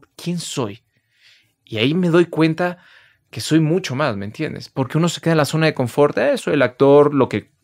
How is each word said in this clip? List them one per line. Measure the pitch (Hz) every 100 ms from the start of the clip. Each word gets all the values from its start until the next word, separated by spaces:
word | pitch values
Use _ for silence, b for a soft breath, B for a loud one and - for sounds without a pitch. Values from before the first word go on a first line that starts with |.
| _ -
quién | 170 175
soy? | - - 110 101 _ b b b b b b b -
Y | 110
ahí | 127
me | 170 175
doy | 170 175
cuenta | - 160 160 180 180 b b b b _
que | -
soy | - 156
mucho | 151 180 185 127
más, | 147 101
¿me | 98
entiendes? | 113 156 - -
Porque | - 127 156
uno | 170
se | -
queda | 165
en | 160
la | 147
zona | 156 160
de |
confort, | 147 123 - 147 175
eh, | 262 269
soy | -
el | 156
actor, | 123 - 139 143 147
lo | 143 120
que | 110 - _